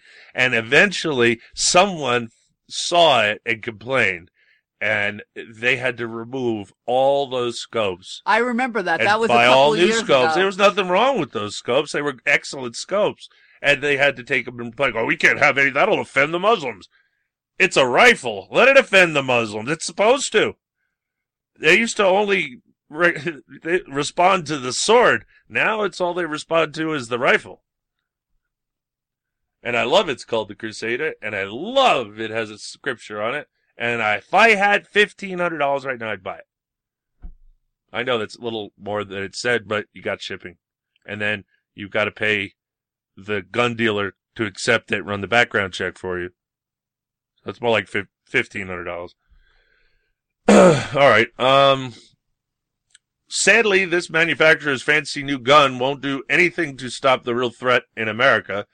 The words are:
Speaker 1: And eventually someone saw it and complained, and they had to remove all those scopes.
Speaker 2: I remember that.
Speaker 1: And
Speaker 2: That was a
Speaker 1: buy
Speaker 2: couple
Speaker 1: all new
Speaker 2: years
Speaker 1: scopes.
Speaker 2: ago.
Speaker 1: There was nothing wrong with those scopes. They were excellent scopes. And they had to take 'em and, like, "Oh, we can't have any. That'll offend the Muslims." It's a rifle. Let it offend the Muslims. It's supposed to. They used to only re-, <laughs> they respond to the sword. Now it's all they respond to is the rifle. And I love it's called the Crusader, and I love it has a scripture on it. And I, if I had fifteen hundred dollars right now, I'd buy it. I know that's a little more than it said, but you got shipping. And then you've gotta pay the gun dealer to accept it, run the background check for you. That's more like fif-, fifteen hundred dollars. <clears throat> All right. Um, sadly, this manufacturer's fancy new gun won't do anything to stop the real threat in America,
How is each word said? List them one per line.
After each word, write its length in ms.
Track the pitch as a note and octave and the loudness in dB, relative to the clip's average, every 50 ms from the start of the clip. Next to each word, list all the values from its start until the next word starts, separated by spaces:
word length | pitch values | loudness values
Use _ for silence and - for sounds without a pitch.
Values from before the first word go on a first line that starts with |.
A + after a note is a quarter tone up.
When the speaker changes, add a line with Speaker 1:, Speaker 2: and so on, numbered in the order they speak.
| _ _ - - - - - | _ _ -20 -20 -20 -12 -4
Speaker 1:
And 200 | - B2 B2+ B2+ | -2 -2 0 0
eventually 840 | A2+ A2+ A2+ C3+ D3+ F#3 G#3 F3+ - - E3 C#3+ B2+ A#2 A#2+ A#2 A2+ - - - | -2 -2 2 4 4 4 2 0 -4 -4 -2 0 2 2 2 2 0 -4 -12 -8
someone 760 | - - - - F3+ F#3+ G#3 F#3 D#3+ C#3+ B2+ A#2+ B2 A#2+ A2+ _ _ _ _ _ _ _ - | -4 -2 2 4 4 4 2 0 -4 -4 -2 -2 -2 -2 -6 _ _ _ _ _ _ _ -14
saw 540 | - - - - F3 F3 E3+ D#3+ C#3 A#2+ G#2+ | -10 -8 -6 0 2 4 6 6 6 4 2
it 180 | G#2 G#2 - - | 0 -2 -4 -6
and 160 | A#2 A#2 A2 | -6 -8 -6
complained, 720 | G2+ A#2+ A2 G2+ G2+ A#2 C3+ C3 A2+ G2 F#2 E2+ E2+ _ _ _ _ _ _ _ _ _ _ - | -8 -12 -12 -12 -8 -4 -2 0 0 0 -2 -4 -8 _ _ _ _ _ _ _ _ _ _ -8
and 440 | G#2 G#2 G#2+ G#2+ G2+ G#2 G#2 G#2 - _ - | -4 -4 -2 -2 -2 -4 -6 -8 -14 _ -18
they 400 | G#2+ F2 D#2 A2+ A2 A#2 B2 C3 | -18 -18 -18 -12 -6 -2 -2 -2
had 220 | B2 B2 C3 A#2+ A2+ | 0 -2 -4 -6 -6
to 100 | A#2 A2+ | -8 -10
remove 640 | A2+ A#2 A2+ A#2 B2+ C3+ B2+ A#2+ A2+ G#2+ G2+ - _ _ _ | -8 -10 -12 -10 -8 -6 -4 -4 -4 -4 -6 -12 _ _ _
all 420 | - B2 B2+ C3+ C3+ C#3+ C#3 C#3 B2+ | -4 0 0 2 2 2 0 -2 -4
those 320 | B2+ B2+ B2 A#2+ A#2 - | -4 -4 -4 -4 -6 -8
scopes. 600 | - - - A#2 A2 G2 F#2 F2 F#2+ - - - - | -10 -8 -4 -4 -2 -4 -4 -6 -12 -16 -18 -10 -4
Speaker 2:
I 120 | - G3+ A3 | -2 0 0
remember 440 | A#3+ B3 A#3+ A3+ C4 C4 G#3+ A#3 F#3 | 0 -2 -2 -4 -4 -4 -4 -4 -2
that. 180 | F3 E3 E3 | -2 -2 0
Speaker 1:
And 60 | F#3 G3 | 2 2
Speaker 2:
That 120 | G#3 A3 | 2 2
was 100 | A3+ A3+ | 2 2
a 20 | A#2+ | 4
Speaker 1:
buy 120 | A#2 A#2 B2 | 4 6 6
Speaker 2:
couple 120 | B2+ C3+ | 6 6
Speaker 1:
all 140 | C#3 D3 D3 | 6 4 4
new 60 | D3+ F3 | 4 2
Speaker 2:
years 100 | G3+ A3+ A3+ | 2 2 0
Speaker 1:
scopes. 320 | G#3 C#3+ D3 C3 B2+ B2 | 0 2 2 2 4 2
Speaker 2:
ago. 40 | D#3 | 2
Speaker 1:
There 100 | E3 F#3+ | 0 0
was 120 | G3 G3 F#3 | 0 0 2
nothing 300 | G3+ G3+ F#3+ G3 G3 F3+ | 2 2 2 2 -2 0
wrong 320 | F3+ F#3+ A#3 C4+ C#4 A3+ | 2 2 2 2 0 0
with 120 | D3+ A#2+ - | -2 -4 -4
those 240 | A2 G#2 G#2 - - | -6 -6 -6 -8 -8
scopes. 340 | - - A#2+ C#3 D#3 C#3+ | -4 -2 0 0 0 -2
They 100 | - D3+ | -4 -6
were 140 | D3 D3 C3+ A#2+ - | -4 -6 -6 -6 -2
excellent 520 | C#3+ C#3+ D#3+ - - - D3 B2+ B2 A#2 - | 0 0 0 0 -4 -10 -10 -10 -10 -10 -12
scopes. 500 | - - F3+ G3+ G#3 D#3 A#2 - - - _ _ _ _ _ _ | -8 -4 -2 0 0 -2 -2 -6 -12 -20 _ _ _ _ _ _
And 220 | - C#3+ C#3+ C3+ | 0 0 0 2
they 160 | B2+ C#3+ C#3+ C3 | 0 0 0 2
had 180 | C#3+ C#3+ C3+ B2+ | 2 0 0 -2
to 60 | A#2+ | -6
take 240 | - C#3 B2+ A2+ B2+ | -4 -4 -4 -4 -6
'em 120 | B2+ A#2+ | -10 -10
and, 180 | A#2 A#2+ A#2 - | -10 -10 -6 -2
like, 160 | C#3 C3 A2 | -2 -2 0
"Oh, 120 | A2 A2+ | -2 -2
we 120 | C3 D#3+ D#3 | -2 -2 0
can't 220 | - E3 A#2+ G#2+ | 2 2 2 4
have 180 | C3+ D3 C3 C3+ | 2 2 4 4
any. 140 | C#3 C#3 | 2 0
That'll 280 | B2+ C#3 E3+ G#3 G3 C#3+ | 2 0 0 2 2 0
offend 320 | A#2+ - - C3+ C#3 D3+ | -2 -2 -2 0 0 0
the 60 | E3 F3 | 0 0
Muslims." 520 | F#3 G#3 A#3 G3+ D3 B2+ A2 F#2 - - _ _ _ _ _ _ _ _ _ _ _ _ _ - | 0 2 2 0 0 -6 -10 -12 -16 -20 _ _ _ _ _ _ _ _ _ _ _ _ _ 0
It's 180 | F#3 F#3 - | 0 2 2
a 120 | E3 C#3 B2 | 2 2 4
rifle. 600 | B2 D#3 A#3 B3 A3+ - - A#2+ G#2+ G2 F2+ - | 4 6 6 6 4 4 0 -8 -8 -8 -8 -4
Let 160 | A2 D#3+ A3 C4+ | 2 4 4 6
it 100 | C#4 C4+ | 6 4
offend 380 | A3+ - - F#3+ F3+ E3+ D#3 | 4 4 4 4 4 4 2
the 80 | C#3+ C3+ | 0 0
Muslims. 480 | C3 B2+ A#2+ A2+ A2 G#2 G#2+ G#2+ B2 | 0 2 0 0 -2 -4 -8 -6 -6
It's 120 | D#3+ D#3 - | -6 -6 -6
supposed 480 | - F3 - G3 A3 C4 C#4+ B3+ - - | -8 -4 0 2 2 2 2 0 -2 0
to. 240 | G#3+ D#3+ A2+ F#2+ _ _ _ _ _ _ _ _ _ _ _ _ _ _ _ _ _ _ _ _ - | 0 0 0 -2 _ _ _ _ _ _ _ _ _ _ _ _ _ _ _ _ _ _ _ _ -2
They 160 | C3+ D3+ F3 | 2 2 4
used 220 | G#3 A#3 A3+ - - | 4 2 0 0 0
to 80 | G#3 | 2
only 560 | F#3+ F#3 G3 G#3+ G3 G3 F#3+ D#3+ C#3 B2 - _ _ _ _ _ - | 2 2 2 2 0 0 -2 -4 -6 -10 -16 _ _ _ _ _ -12
re-, 300 | D3 D3+ F3 F3 E3 D3+ C3+ E3+ D#3 C3 | -4 0 0 2 0 0 -6 -8 -8 -10
<laughs> 220 | - _ C3+ C3+ - | -12 _ -20 -12 -6
they 180 | D#3+ F3 F#3 - - | -2 -2 -2 -2 -4
respond 580 | C#3 C#3+ D3 - - - - F#3+ G3 F#3+ D#3 | -6 -6 -6 -4 0 2 2 4 2 2 -2
to 140 | C3 D#3 C#3+ | -4 -8 -6
the 120 | B2 B2+ B2 | -6 -6 -6
sword. 520 | - - - G#3+ B3 A3+ E3+ B2+ A2 F#2+ _ _ _ _ _ | -4 0 2 4 4 6 4 2 2 -2 _ _ _ _ _
Now 320 | G#2 A#2 C#3+ F#3 A3 G#3+ | -4 -4 -2 -2 -2 -2
it's 180 | G#3 G3 - - | -4 -4 -4 -4
all 140 | F3+ F3 F3 | -4 -4 -2
they 140 | F3 F3 D#3 | -4 -4 -4
respond 480 | D3+ D3 - - D#3+ E3 D#3+ D3+ C#3 | -6 -8 -6 -2 0 0 0 0 -2
to 180 | D3+ D#3+ D#3+ D#3 | -4 -4 -4 -4
is 140 | D3 A#2+ A2+ | -4 -6 -4
the 100 | B2 A#2 | -4 -2
rifle. 460 | B2+ D#3+ G#3+ - - G2 - - _ _ _ _ _ _ _ _ _ _ _ _ _ _ _ _ _ _ _ _ _ _ _ _ _ _ _ _ _ _ _ _ _ _ _ _ _ _ _ _ - | -2 0 -2 -2 -4 -8 -20 -20 _ _ _ _ _ _ _ _ _ _ _ _ _ _ _ _ _ _ _ _ _ _ _ _ _ _ _ _ _ _ _ _ _ _ _ _ _ _ _ _ -8
And 120 | A2+ A#2+ | -4 -2
I 100 | A#2 A#2 | -2 0
love 220 | A#2+ D3 G3 G#3+ E3+ | 2 2 2 2 0
it's 160 | B2+ G#2 - | -4 -8 -8
called 260 | - - A2+ G#2+ F#2+ | -6 -4 -4 -4 -6
the 60 | G#2+ | -10
Crusader, 600 | - - A2 G#2 - - A2 A#2+ B2+ D3+ D#3+ - - | -12 -12 -12 -10 -8 -6 -6 -4 -4 -4 -6 -8 -8
and 160 | - G#2+ G#2+ | -10 -8 -6
I 100 | G2 F#2+ | -6 -6
love 720 | G2 G#2 B2 E3+ A3 B3+ C4+ C4 A#3 F3+ C#3+ A#2+ G2+ G#2 G#2+ | -6 -8 -10 -8 -4 0 2 2 2 2 0 -4 -8 -8 -8
it 100 | A2+ A2 | -8 -6
has 220 | G#2+ A2+ A2+ G#2 | -4 -6 -6 -6
a 80 | G#2+ G#2 | -8 -14
scripture 600 | - - - - - C#3 B2+ A2 - - G#2+ G#2 G#2 | -16 -18 -16 -12 -8 -8 -8 -10 -10 -12 -10 -6 -6
on 100 | A2+ C3 | -6 -6
it. 140 | D3 C#3 _ _ _ _ _ _ | -6 -10 _ _ _ _ _ _
And 280 | - A#2 A#2 A#2+ A#2 A2 | -6 -4 -4 -2 -2 0
I, 140 | G#2+ G#2 G2+ | -2 -2 -2
if 180 | - _ - | -4 _ 2
I 140 | F#3 G#3+ A#3 | 4 6 6
had 360 | A3 G3 G3 G#3 G3+ G3+ - _ | 4 4 2 2 2 0 -2 _
fifteen 520 | - G3+ G#3 G3 - - G3+ G3 F#3 F3+ | 0 0 0 0 -2 -8 -14 -10 -6 -4
hundred 180 | F3 F3 E3 D#3 | -4 -4 -2 -2
dollars 260 | D3 C#3 C#3 C#3+ C3 | -2 0 0 -2 -4
right 160 | C3+ C3 A#2+ | -6 -8 -6
now, 120 | A#2 A2 | -6 -8
I'd 120 | G#2+ G2 F#2+ | -8 -8 -8
buy 140 | F#2+ F2 E2 | -10 -12 -12
it. 920 | - _ _ _ _ _ _ _ _ _ _ _ _ _ _ _ - - - _ _ _ _ _ _ _ _ _ _ _ | -14 _ _ _ _ _ _ _ _ _ _ _ _ _ _ _ -20 -20 -20 _ _ _ _ _ _ _ _ _ _ _
I 120 | - G2+ A#2+ | -10 -8 -4
know 160 | C3 B2 A2+ | -4 -4 -4
that's 160 | G#2 G2 - | -4 -6 -10
a 60 | - A#2+ | -12 -10
little 280 | A#2 A2+ A2 G#2 F#2+ - _ | -10 -8 -8 -10 -12 -14 _
more 260 | G2+ G2+ G#2 G#2 G#2 | -10 -8 -6 -6 -6
than 200 | G2 F#2+ G2 G2 | -8 -8 -10 -10
it 120 | F#2+ - | -10 -10
said, 320 | - - B2 A#2+ A#2 G#2 G2 | -6 -4 -2 -2 -2 -2 -4
but 200 | A2 G#2 G2+ - - | -6 -6 -6 -8 -12
you 100 | F#2 F2+ | -10 -8
got 180 | G#2+ G2 F#2+ | -8 -8 -8
shipping. 360 | - - G2+ F#2 - F#2 E2+ _ _ _ _ _ _ _ _ _ _ - | -8 -12 -12 -12 -14 -16 -20 _ _ _ _ _ _ _ _ _ _ -14
And 120 | G2+ G#2 | -10 -6
then 240 | G#2+ G#2 G#2+ G2+ F#2+ _ _ _ _ _ _ | -6 -6 -6 -6 -8 _ _ _ _ _ _
you've 160 | G2 G#2 G2 | -16 -12 -6
gotta 220 | - A2 G#2+ G#2 | -4 -2 -2 -2
pay 420 | F#2+ - A2 G#2+ G#2+ G#2 G2 F#2+ _ _ _ _ _ _ _ _ _ _ _ _ _ - | -4 -4 -2 -2 -2 -2 -4 -6 _ _ _ _ _ _ _ _ _ _ _ _ _ -18
the 220 | G2 G2 G#2 G2+ | -10 -8 -6 -6
gun 340 | F#2+ F#2 G2 A2+ A#2+ A#2+ A#2+ | -6 -6 -2 -2 -2 0 0
dealer 380 | A2+ A#2+ A2+ G#2 G#2 G2+ F#2+ - _ _ _ - | 0 -2 0 0 -2 -4 -6 -8 _ _ _ -8
to 100 | - A2+ | -6 -6
accept 460 | G#2 F#2 - - - A#2 A2 - - | -6 -6 -6 -2 0 0 0 0 -2
it, 100 | A2 G#2 E2 | -6 -6 -4
run 180 | E2 G2+ G2+ | -4 -6 -6
the 60 | G2 F#2 | -4 0
background 460 | A2 A#2+ A#2+ - - A2 G2 F#2+ F2+ | 2 2 2 2 0 -2 -2 -4 -4
check 240 | - G2 F2+ E2+ - | -6 -6 -8 -8 -8
for 220 | - F#2 F2+ F2+ | -8 -8 -6 -6
you. 100 | F2 F2+ _ _ _ _ _ _ _ _ _ _ _ _ _ _ _ _ _ _ _ _ _ _ - | -8 -10 _ _ _ _ _ _ _ _ _ _ _ _ _ _ _ _ _ _ _ _ _ _ -14
That's 160 | A2 G2 - | -14 -12 -6
more 120 | - A#2 | -2 0
like 160 | A2+ G#2+ G2+ - | 0 0 0 -2
fif-, 180 | - G#2+ F#2+ - _ _ _ | -6 -6 -6 -8 _ _ _
fifteen 420 | _ - B2+ A2+ - - A2 G2 F#2 | _ -2 -2 -2 -4 -6 -12 -10 -10
hundred 160 | F#2 F2+ F2 | -10 -10 -10
dollars. 300 | F2 F2 E2+ F2 F2+ _ _ _ _ _ _ _ _ _ _ _ _ _ _ _ _ _ | -10 -10 -10 -10 -12 _ _ _ _ _ _ _ _ _ _ _ _ _ _ _ _ _
<clears throat> 540 | _ _ _ _ _ _ _ _ _ _ - | _ _ _ _ _ _ _ _ _ _ 4
All 640 | G3 G3+ F#3+ F3+ D#3 C3 A2+ - - C#3 C#3+ C3+ | 6 8 8 8 6 4 0 -4 0 4 4 6
right. 180 | A2+ G#2+ A#2 - _ - | 6 6 4 2 _ -2
Um, 540 | A#2+ C3 C3+ C#3 C#3 C#3 C3+ C3+ C3 B2+ A2+ - - _ _ _ _ _ _ _ _ _ _ _ _ _ _ _ _ _ _ _ _ _ _ _ _ - | 2 4 4 6 6 4 4 2 -2 -8 -14 -18 -20 _ _ _ _ _ _ _ _ _ _ _ _ _ _ _ _ _ _ _ _ _ _ _ _ -10
sadly, 580 | - - - F#3+ G3+ A3+ A3+ G#3+ F#3+ F#3+ G3 | -6 -2 2 4 4 4 4 2 2 0 0
this 240 | F3 D#3 F3 E3+ - | 0 -2 -4 -4 -2
manufacturer's 720 | D#3+ D#3+ E3 E3 D3 A#2 D#3 D#3 D#3+ C#3+ C#3+ D3+ C#3 A#2+ - | 0 0 0 0 2 4 4 4 4 4 2 -2 -4 -2 0
fancy 400 | - D3 D#3 D3 - - D3+ C#3 | 0 0 0 -2 -4 -8 -8 -6
new 160 | C#3 C#3+ C3+ | -6 -6 -4
gun 400 | A#2 A#2+ C#3+ D3+ C#3+ C3+ B2+ B2+ | 2 4 6 6 6 4 2 0
won't 220 | B2 C3+ C#3+ C#3 | -2 -2 -2 -2
do 220 | B2+ C#3 C#3 C#3 - - | -4 -6 -6 -6 -4 -2
anything 480 | C#3 D#3 F3+ E3+ - - E3+ D3 C#3 A#2+ | 0 2 2 0 0 -2 -6 -6 -8 -10
to 120 | B2+ B2 | -12 -12
stop 340 | - - - C#3 B2+ B2+ - | -8 -2 0 2 2 0 0
the 100 | B2 A#2+ | -2 -2
real 140 | A#2+ B2+ A#2+ | -2 -2 -4
threat 340 | A2 - B2 B2+ B2 B2 - _ - | -4 -4 0 0 2 0 0 _ -8
in 120 | - A2+ A2 | -8 -6 -4
America, 580 | G#2+ A2 B2+ C3+ A#2+ G#2+ - - F#2+ G2+ G2+ _ | -2 2 2 4 4 2 0 -4 -6 -8 -8 _